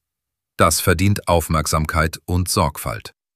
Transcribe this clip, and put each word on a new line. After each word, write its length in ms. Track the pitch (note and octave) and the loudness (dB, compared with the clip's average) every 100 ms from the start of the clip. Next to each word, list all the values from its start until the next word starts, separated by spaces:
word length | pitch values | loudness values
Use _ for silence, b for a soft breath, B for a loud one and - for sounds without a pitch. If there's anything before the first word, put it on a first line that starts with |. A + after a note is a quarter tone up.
| _ _ _ _ _ - | _ _ _ _ _ 0
Das 240 | F2 - | 2 2
verdient 460 | - E2+ G2 G2+ - | 0 2 2 0 2
Aufmerksamkeit 920 | E2+ - D#2 D2 D#2+ D#2 D#2 D#2+ - - | 0 2 -2 0 -2 0 0 -2 -4 -4
und 220 | F2 F2 | -2 0
Sorgfalt. 640 | G#2 D#2 - - A1 - - _ | 0 0 -2 -8 -10 -12 -20 _